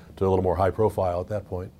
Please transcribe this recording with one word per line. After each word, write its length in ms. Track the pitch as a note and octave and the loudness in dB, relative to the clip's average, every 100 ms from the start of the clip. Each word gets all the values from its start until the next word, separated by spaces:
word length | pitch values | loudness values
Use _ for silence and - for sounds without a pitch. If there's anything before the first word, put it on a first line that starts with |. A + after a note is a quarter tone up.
| - - | -18 -2
to 100 | F#2+ | 2
a 40 | |
little 140 | F#2+ | 2
more 120 | F#2 E2+ | 2 2
high 140 | G2 | 0
profile 520 | F2+ G#2+ G2+ F#2 F2 | 2 0 2 -2 -2
at 60 | F#2 | -4
that 180 | G#2 G2+ | -8 -6
point. 260 | F2+ G2+ - | -10 -10 -14